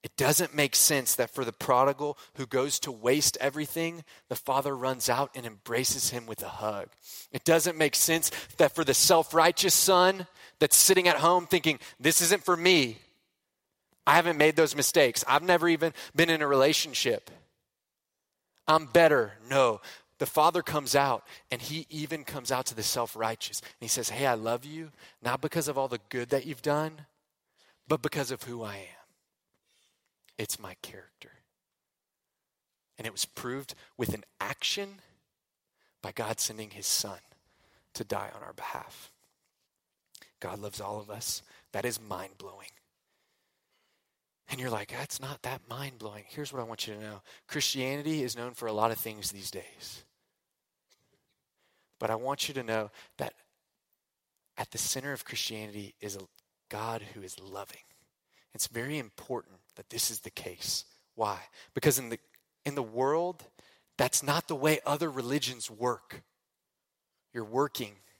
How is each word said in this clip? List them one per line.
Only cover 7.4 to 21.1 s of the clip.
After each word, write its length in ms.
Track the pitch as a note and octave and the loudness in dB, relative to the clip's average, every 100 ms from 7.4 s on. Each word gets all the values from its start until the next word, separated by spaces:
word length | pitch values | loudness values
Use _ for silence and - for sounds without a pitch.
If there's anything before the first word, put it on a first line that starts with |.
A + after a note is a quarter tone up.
doesn't 320 | - E3 E3+ D#3+ | 2 4 2 0
make 180 | D3+ | 0
sense 360 | - - E3 - - - - | 2 2 2 0 -4 -12 2
that 180 | D3 | 4
for 80 | - | 4
the 120 | D3 | 2
self-righteous 800 | B2+ - E3+ D#3+ D#3+ D#3+ F3 G3 | 4 6 6 6 6 4 6 4
son 520 | - - F#3 F#3 F#3+ F3+ - - _ | 4 6 6 6 4 -6 -14 -20 _
that's 180 | D3+ - | 4 6
sitting 300 | - F#3 F3+ | 8 8 6
at 120 | D#3+ | 6
home 280 | D#3+ F3+ F3 | 6 4 4
thinking, 320 | F3+ D#3+ D3+ - - | 2 2 0 -6 0
"This 220 | C3 D#3+ | 2 4
isn't 220 | E3+ F#3+ | 4 2
for 120 | E3+ F3 | 2 4
me. 460 | F3 F3 B2+ A2 - _ _ _ _ _ _ _ _ _ - | 6 6 4 -2 -18 _ _ _ _ _ _ _ _ _ 6
I 100 | D#3 | 6
haven't 220 | E3+ D#3 | 6 6
made 180 | D3+ D#3 | 6 8
those 180 | D#3 | 4
mistakes. 480 | D3 C3+ - C#3 - - | 4 2 6 6 4 2
I've 140 | C#3 | 2
never 260 | F3 F3 E3+ | 6 4 6
even 240 | D#3+ D#3+ - - C#3 | 2 0 -2 -6 2
been 140 | E3+ | 4
in 100 | D#3+ | 4
a 80 | D3 | 4
relationship. 840 | C#3 C3+ D#3+ E3 B2+ C3 G#2+ - - _ _ _ _ _ _ _ _ _ _ _ _ - | 6 6 4 0 -2 0 -2 -4 -20 _ _ _ _ _ _ _ _ _ _ _ _ 2
I'm 200 | D#3+ D3+ | 2 6
better." 520 | C#3 E3 C#3+ G#2+ - | 6 8 6 2 -4
No, 400 | - C3+ B2+ G#2+ - - _ _ | 0 4 4 4 -6 -20 _ _
the 80 | |
Father 380 | C#3 - D#3 F3 | -2 4 4 4
comes 340 | - D3+ C3+ C#3 | -2 -4 2 2
out, 320 | C#3 | 4